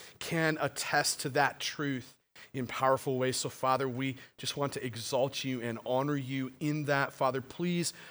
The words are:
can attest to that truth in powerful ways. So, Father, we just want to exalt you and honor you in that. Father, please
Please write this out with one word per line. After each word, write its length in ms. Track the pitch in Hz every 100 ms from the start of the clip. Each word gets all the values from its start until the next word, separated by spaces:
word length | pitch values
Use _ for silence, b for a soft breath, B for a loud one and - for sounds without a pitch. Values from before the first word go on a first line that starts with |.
| B B
can 400 | - 170 160 156
attest 600 | 139 - - 147 143 -
to 80 | 151
that 300 | 135 139 -
truth 540 | - - 143 131 - - _ - B
in 140 | 139 123
powerful 520 | - 131 135 - 131
ways. 180 | 127 127
So, 140 | 135
Father, 360 | - 131 131 135
we 300 | 120 135 123 B B
just 180 | 139 -
want 160 | 139
to 100 | -
exalt 600 | 127 113 110 135 135 -
you 160 | 135 127
and 180 | 117 113
honor 320 | 113 127 143 147
you 360 | 127 135 131 -
in 240 | 151 151 143
that. 260 | 139 135
Father, 280 | - 135 131
please 500 | 127 - 175 175 165 - B